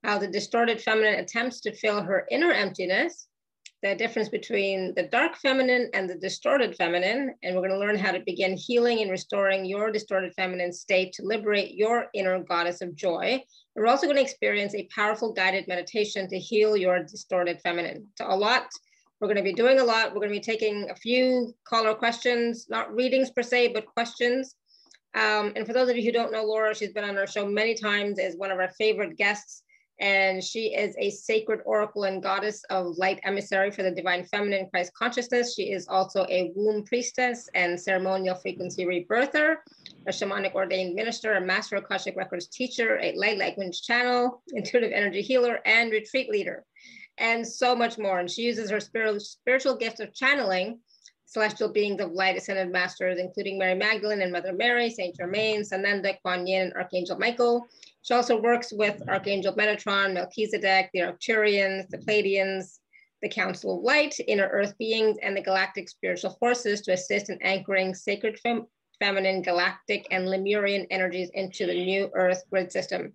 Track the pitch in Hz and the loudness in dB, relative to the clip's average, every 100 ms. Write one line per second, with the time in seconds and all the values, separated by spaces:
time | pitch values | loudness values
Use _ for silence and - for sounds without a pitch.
0 | - 202 196 190 202 233 233 226 - 220 | 0 -2 0 -4 -2 2 2 0 2 4
1 | 214 202 - 233 254 247 - 208 214 208 | 4 2 -2 -4 -4 -4 -8 -2 0 0
2 | 175 196 - 247 339 220 196 151 180 190 | 0 -2 0 2 4 4 0 -2 0 2
3 | 339 - - _ _ _ - _ 196 196 | 0 -4 -20 _ _ _ -20 _ -4 0
4 | 226 226 214 214 - 214 196 190 185 180 | -2 -2 -2 -4 -2 -2 0 0 -2 -2
5 | 175 233 330 - 269 262 254 247 247 196 | 0 2 0 0 0 2 4 2 2 -2
6 | 190 170 185 - - 277 220 175 170 175 | -4 -4 -6 -2 2 2 2 0 0 2
7 | 185 240 277 - 185 180 190 196 202 208 | 2 0 -2 -6 -4 -2 0 0 0 0
8 | 190 180 - 180 190 185 - 240 240 233 | 0 -2 -4 -2 0 -2 0 2 4 2
9 | 208 190 - 202 196 196 185 196 214 208 | 0 -2 -4 0 2 2 -2 -2 0 -2
10 | 208 190 185 - 185 180 180 180 - 190 | 0 -2 -2 -4 -4 -2 -4 -4 2 2
11 | 185 - 185 220 208 208 180 180 214 240 | 2 -4 -2 -2 2 2 0 0 2 2
12 | - 208 190 185 170 175 170 175 180 151 | 0 -2 0 0 0 0 0 -2 -8 -4
13 | 190 170 185 262 - _ _ - 220 269 | -2 0 0 -2 -4 _ _ 0 4 4
14 | 311 277 247 - 208 208 202 208 185 - | 4 4 2 0 0 0 -2 -4 -8 -2
15 | 208 214 226 202 185 190 185 180 175 220 | -2 0 -2 0 0 0 -2 -6 -4 -2
16 | 208 208 190 190 - 214 214 208 180 180 | -2 -2 -4 -6 -2 2 4 4 4 2
17 | 160 208 - 185 175 170 - 175 165 - | -2 -14 -4 0 0 -2 -2 -2 -4 -8
18 | - - 185 190 208 254 - - _ _ | -16 -10 -2 0 2 2 0 -16 _ _
19 | _ _ 208 202 196 175 233 269 240 226 | _ _ 0 0 0 2 6 6 6 4
20 | 220 196 208 208 208 220 220 208 202 185 | 2 -2 -4 -4 -4 -2 -2 -2 -6 -8
21 | 226 247 254 254 233 - - 226 220 220 | 0 4 4 2 0 -8 -2 0 2 2
22 | 233 233 254 240 233 233 - 220 226 214 | 0 0 0 2 0 -2 -6 -4 -2 0
23 | 254 262 262 - 240 247 240 226 214 - | 2 4 2 -2 0 2 2 0 -6 -4
24 | 233 - 240 254 262 - _ _ _ _ | -4 0 0 0 -2 -12 _ _ _ _
25 | _ 220 214 214 208 208 214 240 254 240 | _ 0 2 2 0 -4 -2 2 2 2
26 | 226 233 233 220 214 220 220 214 208 202 | 2 2 0 -2 0 2 0 0 -4 -4
27 | 208 196 196 214 202 202 220 220 208 208 | -4 -2 -2 -2 -2 0 0 0 0 0
28 | 202 196 185 170 190 185 185 - 220 202 | 0 -2 -2 -2 -4 -2 -2 2 2 2
29 | 196 - 202 208 - - _ _ _ _ | -2 0 0 0 -8 -20 _ _ _ _
30 | 202 196 190 190 185 226 220 - 208 - | 2 4 4 2 -4 -4 -2 0 -2 -2
31 | 202 208 - 220 220 214 - 214 208 208 | -4 -4 0 0 0 -4 0 0 0 -2
32 | 196 190 190 196 208 208 - 190 180 170 | -2 -2 -2 0 -2 -6 -4 -2 -2 0
33 | 185 190 - 196 196 196 196 202 190 180 | 0 0 -2 -4 0 2 2 2 -2 0
34 | 180 180 180 208 208 196 190 185 180 - | 0 -2 -2 -2 0 -2 -2 -2 -2 -2
35 | 233 233 233 247 240 - 190 190 175 190 | -2 -2 0 0 0 -2 -4 -4 0 0
36 | 190 196 185 180 180 185 214 214 208 240 | 2 0 0 0 0 0 0 0 -2 -2
37 | 233 - 247 240 - - 175 175 185 185 | -2 -2 -2 -2 -6 -2 0 -2 0 0
38 | 190 190 185 185 196 180 180 185 180 180 | 0 0 -2 -4 -6 -6 -8 -4 -2 -2
39 | 175 220 277 302 302 320 - _ - - | 0 0 2 2 2 2 -4 _ -20 -12
40 | - 185 202 202 196 190 185 190 185 180 | -8 -4 -2 -2 -2 -2 0 0 -2 -2
41 | 226 233 220 202 185 190 208 202 196 196 | -4 -4 0 0 2 -2 -2 -6 -2 -4
42 | 196 190 185 180 175 - 254 247 226 220 | -4 -6 -6 -8 -10 -6 -6 -2 0 2
43 | 170 175 202 214 175 180 190 175 - 240 | 0 0 0 0 -2 -4 -8 -8 -2 0
44 | 247 247 247 247 - 254 196 247 220 - | 2 2 2 -2 -10 -8 0 2 2 0
45 | 202 180 202 262 240 226 - 226 233 214 | 0 -2 0 2 2 0 2 2 4 0
46 | 214 262 247 214 190 - - _ - - | -2 -4 0 -2 -2 -8 -14 _ -20 -20
47 | - - 226 233 226 - 247 247 233 233 | -20 -4 0 0 -2 0 2 4 2 0
48 | 202 185 180 180 233 220 214 208 - 233 | -2 0 -2 -2 -2 -2 -2 -4 -4 -2
49 | 220 208 208 - - 262 269 233 226 220 | 0 0 -6 -8 0 2 2 0 -2 -6
50 | 214 - 262 285 208 185 196 233 _ _ | -12 -2 0 2 2 0 -2 -8 _ _
51 | - _ _ - 214 208 214 208 208 202 | -20 _ _ -2 -2 0 0 2 0 0
52 | 190 170 190 185 190 190 185 180 180 - | -4 0 0 0 -2 -2 0 0 -2 -2
53 | 185 175 180 - 185 196 185 185 208 220 | -2 -2 -4 -6 -6 0 0 2 2 0
54 | 208 208 185 175 180 185 233 240 233 226 | 0 0 0 -2 -4 0 2 2 0 -2
55 | 180 - 180 202 220 214 208 190 202 202 | -8 -6 -4 -2 0 0 -2 -2 0 0
56 | 196 190 185 180 180 190 185 - 180 180 | 0 -2 -2 -2 0 0 0 -4 -4 -4
57 | 175 185 226 240 240 240 233 _ - _ | -4 -2 -2 2 2 2 -2 _ -20 _
58 | - 240 240 233 226 240 233 208 208 208 | 0 2 4 2 4 2 0 0 0 0
59 | - 190 202 202 190 185 214 208 - 196 | -2 -2 0 0 0 2 0 0 0 2
60 | 196 185 - - 214 214 202 190 185 190 | 2 0 -4 -2 -2 0 4 4 4 0
61 | 170 175 - 220 214 202 196 190 190 - | -2 -2 -2 2 4 4 2 -2 -8 -8
62 | - 214 196 196 190 190 185 - _ _ | 0 2 4 2 0 -2 -6 -14 _ _
63 | _ _ 208 - 185 185 202 185 214 294 | _ _ -8 -2 -4 -2 -4 -2 2 2
64 | 294 - - 208 190 202 202 202 220 220 | 2 -2 -2 0 2 2 0 -2 -2 2
65 | 220 214 202 196 196 190 190 202 185 - | 2 2 -2 -4 0 0 0 -4 -12 -6
66 | 185 180 190 - 240 240 208 208 - 180 | -4 -2 -4 0 0 2 0 -2 0 -2
67 | - 202 202 185 185 190 190 196 190 185 | 0 -4 -2 -6 -2 -2 0 0 0 -4
68 | - 202 220 214 240 233 226 _ _ _ | -4 -2 -2 0 0 0 -4 _ _ _
69 | 202 196 190 190 180 175 180 185 - 208 | 0 2 2 2 2 2 2 0 -4 -4
70 | - 185 185 190 196 208 202 202 185 190 | -2 -2 0 0 2 2 2 0 -2 -2
71 | 185 185 180 202 190 - 185 175 185 196 | -2 -2 -6 -6 -6 -4 -2 0 0 0
72 | 190 190 185 185 - 190 180 190 185 185 | 0 2 2 2 -2 -2 -2 -4 -4 -6
73 | - | -6